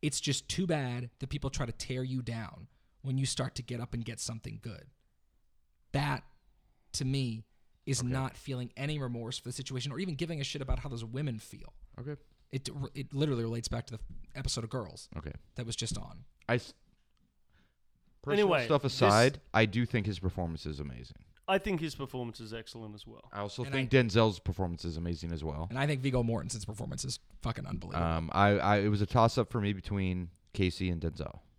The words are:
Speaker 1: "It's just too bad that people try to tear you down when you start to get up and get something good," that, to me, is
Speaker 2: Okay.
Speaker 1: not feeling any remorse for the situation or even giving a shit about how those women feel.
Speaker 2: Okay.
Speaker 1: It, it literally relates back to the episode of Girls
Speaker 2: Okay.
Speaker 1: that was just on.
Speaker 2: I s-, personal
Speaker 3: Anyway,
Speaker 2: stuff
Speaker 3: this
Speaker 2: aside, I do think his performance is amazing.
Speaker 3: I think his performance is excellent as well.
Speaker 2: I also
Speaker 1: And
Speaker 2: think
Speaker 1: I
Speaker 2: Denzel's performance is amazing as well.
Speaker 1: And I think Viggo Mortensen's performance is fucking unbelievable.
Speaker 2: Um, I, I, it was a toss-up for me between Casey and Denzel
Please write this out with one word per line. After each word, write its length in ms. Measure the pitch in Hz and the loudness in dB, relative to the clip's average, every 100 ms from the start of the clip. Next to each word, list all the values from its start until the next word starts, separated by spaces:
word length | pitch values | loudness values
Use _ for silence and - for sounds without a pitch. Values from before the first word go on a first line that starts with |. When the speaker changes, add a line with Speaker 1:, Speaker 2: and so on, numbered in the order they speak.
Speaker 1:
"It's 180 | 151 - | 0 -2
just 280 | - 135 - | 0 -2 -2
too 180 | - 185 | -2 0
bad 440 | 156 131 123 120 _ | 0 0 -4 -6 _
that 100 | 135 | -6
people 180 | 147 135 | -4 -4
try 160 | - 123 | -4 -4
to 60 | |
tear 300 | - - 127 | -4 -4 -2
you 180 | 131 131 | -2 -2
down 440 | 117 117 110 - 95 _ _ _ | -2 -6 -6 -12 -18 _ _ _
when 140 | 135 131 | -2 0
you 80 | |
start 300 | 135 - 123 | 2 0 -2
to 80 | - | -4
get 180 | 120 120 | -6 -6
up 140 | 120 | -4
and 100 | 120 | -6
get 140 | 113 117 | -6 -6
something 380 | - 117 - 104 | -6 -6 -8 -10
good," 260 | 117 92 - _ _ _ _ _ _ _ _ _ _ | -10 -12 -16 _ _ _ _ _ _ _ _ _ _
that, 320 | 139 143 139 - - _ _ _ _ _ | -2 0 -2 -6 -20 _ _ _ _ _
to 120 | - | -2
me, 400 | 131 135 131 113 - _ _ _ - | 0 2 0 -2 -10 _ _ _ -2
is 140 | 131 | 0
Speaker 2:
Okay. 80 | 123 | 2
Speaker 1:
not 280 | 131 131 - | 0 -2 -6
feeling 360 | - 127 123 - | -8 -6 -6 -6
any 220 | 143 151 | -4 -2
remorse 400 | 131 120 113 120 | -2 -4 -4 -6
for 100 | - | -8
the 40 | |
situation 400 | 127 135 131 127 | -8 -6 -4 -4
or 60 | 131 | -4
even 140 | 190 | -4
giving 260 | 143 165 165 | -2 -4 -2
a 40 | |
shit 180 | 135 151 | -4 -4
about 160 | 127 127 | 0 0
how 80 | - | 0
those 160 | 117 | -6
women 340 | 113 127 151 113 | -6 -4 -2 -4
feel. 360 | - - - - - - | -8 -16 -16 -16 -18 -12
Speaker 2:
Okay. 160 | 131 147 - _ _ | -10 -10 -14 _ _
Speaker 1:
It, 160 | 131 - 143 139 | -8 -6 -8 -8
it 180 | - 131 | -8 -6
literally 280 | 135 151 127 | 0 2 2
relates 260 | 113 117 113 | 0 -2 -4
back 180 | 117 - | -6 -6
to 80 | |
the 60 | 117 - - - | -10 -10 -10 -10
episode 280 | - 131 - | -6 -4 -2
of 80 | 110 | -4
Girls 380 | 131 95 78 - - | -6 -6 -12 -12 -8
Speaker 2:
Okay. 160 | - - - - | -8 -10 -14 -10
Speaker 1:
that 80 | 117 | -8
was 80 | |
just 220 | - 113 - | -4 -4 -4
on. 260 | - - - _ - | -6 -12 -18 _ 0
Speaker 2:
I 80 | 120 | 0
s-, 180 | - - _ _ _ _ _ _ _ _ _ _ _ _ _ _ | 0 -20 _ _ _ _ _ _ _ _ _ _ _ _ _ _
personal 220 | - 202 202 | 0 4 6
Speaker 3:
Anyway, 180 | 160 117 | 6 6
Speaker 2:
stuff 160 | 147 | 4
Speaker 3:
this 120 | 135 | 4
Speaker 2:
aside, 460 | - 110 104 127 139 - | 4 8 10 8 4 0
I 120 | - 110 | 4 4
do 180 | 104 120 | 4 2
think 200 | 117 101 | 2 0
his 120 | 90 | 0
performance 480 | 90 85 87 80 - | -2 -2 -2 -4 -6
is 140 | 71 | -6
amazing. 360 | 71 62 62 - - - - | -6 -10 -14 -18 -20 -16 0
Speaker 3:
I 100 | 190 | 0
think 220 | 202 185 | 2 0
his 140 | 156 | -2
performance 460 | - 135 131 120 107 | -6 -8 -6 -6 -8
is 140 | 113 | -10
excellent 400 | 113 113 117 110 | -12 -12 -12 -12
as 120 | 104 - | -14 -16
well. 160 | 110 - | -20 -12
Speaker 2:
I 80 | - | -6
also 240 | 101 - | -6 -4
Speaker 1:
And 80 | 123 | -2
Speaker 2:
think 200 | 135 127 | -2 6
Speaker 1:
I 40 | 131 | 8
Speaker 2:
Denzel's 420 | 117 101 110 95 | 8 8 6 6
performance 460 | - 92 92 85 | -4 -2 -2 -2
is 120 | 85 80 | -4 -4
amazing 360 | 85 85 85 | -2 -4 -4
as 100 | 82 | -4
well. 240 | 78 73 87 | -4 -4 -4
Speaker 1:
And 80 | 117 | -2
I 80 | 143 | 0
think 140 | 143 | 0
Viggo 220 | 135 127 | 0 2
Mortensen's 420 | 117 113 - 120 | 2 0 -2 -6
performance 400 | 104 107 120 139 | -8 -8 -8 -6
is 140 | 131 - - - | -6 -8 -10 -8
fucking 240 | 117 - - | -6 -6 -6
unbelievable. 380 | - 85 - 85 | -8 -4 0 2
Speaker 2:
Um, 240 | 82 82 | 2 0
I, 260 | - 101 101 | 6 6 8
I, 180 | 98 104 | 6 6
it 100 | 104 | 6
was 120 | 104 | 4
a 40 | 104 | 4
toss-up 440 | - 113 - 110 | 6 6 6 0
for 100 | 120 | 2
me 120 | 101 | 0
between 560 | 98 - 101 95 90 87 - _ | 0 -2 -2 0 0 -4 -10 _
Casey 360 | - 95 - 92 | 2 2 2 -2
and 100 | 85 | 0
Denzel 380 | 80 - - - - | -2 -4 -8 -10 -20